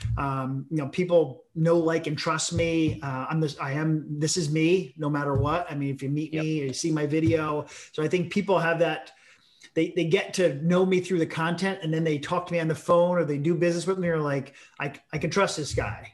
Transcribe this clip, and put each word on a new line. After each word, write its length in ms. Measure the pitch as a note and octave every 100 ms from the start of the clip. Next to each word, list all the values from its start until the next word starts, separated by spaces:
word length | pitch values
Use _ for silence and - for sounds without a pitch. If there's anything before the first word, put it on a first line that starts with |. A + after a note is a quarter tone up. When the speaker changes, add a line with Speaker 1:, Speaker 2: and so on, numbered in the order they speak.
| - -
Speaker 1:
um, 500 | C#3 C3+ C3 C3+ C#3
you 60 | D#3
know, 120 | C#3
people 540 | - E3+ E3+ C#3+ - _ E3
know, 220 | E3 E3+
like, 280 | D#3+ E3 D#3
and 100 | C3+
trust 360 | E3+ D#3+ -
me. 480 | E3+ E3+ E3 D#3 -
Uh, 240 | C#3 C3 C3+
I'm 120 | D#3+
this, 180 | D3+ D3
I 140 | C#3+
am, 340 | C#3+ D#3+ D#3 D3+ D3
this 160 | D#3 F3+
is 140 | D3
me 440 | D#3 D#3+ F#3 D3+ D#3
no 140 | D3
matter 240 | D3 C#3+
what. 320 | C#3 C#3+ E3+ -
I 60 |
mean, 180 | C#3+ C#3
if 80 | C3+
you 80 | C3+
meet 240 | D3 D#3
Speaker 2:
Yep. 120 | D#3
Speaker 1:
me 180 | D#3 D#3
or 20 | C3+
you 60 |
see 200 | B2+ E3
my 140 | D#3 D3
video. 600 | D#3 D#3+ D#3+ D#3 D3+ D3 - -
So 140 | -
I 40 | D3+
think 240 | F#3 F3
people 240 | G3+ F#3+ F3
have 180 | E3 E3
that, 320 | D#3+ D3+ - - _ _ _ _ -
they, 180 | - E3+ F3+
they 80 |
get 280 | E3 G3 F#3+
to 200 | - E3+ C#3
know 220 | E3 F3+ F#3+
me 140 | F#3
through 180 | F3+ F3+
the 80 | D#3
content 540 | D#3+ E3 E3+ G3 F#3
and 100 | D#3+
then 120 | D#3+
they 140 | E3 D3
talk 280 | - F3+ F3
to 60 |
me 80 | E3+
on 80 | D#3+
the 60 |
phone 440 | D#3 - F3 F3 F3+
or 60 |
they 140 | D3+ C#3+
do 180 | D3+ E3
business 300 | E3+ E3+ E3
with 120 | F#3+
me 100 | F3
or 100 | D#3+
like, 360 | D3 C#3 - - - -
"I, 140 | D3 - _
I 60 | D#3
can 120 | D#3+
trust 260 | G3 F3+ -
this 180 | C#3
guy." 380 | - A2 F2 -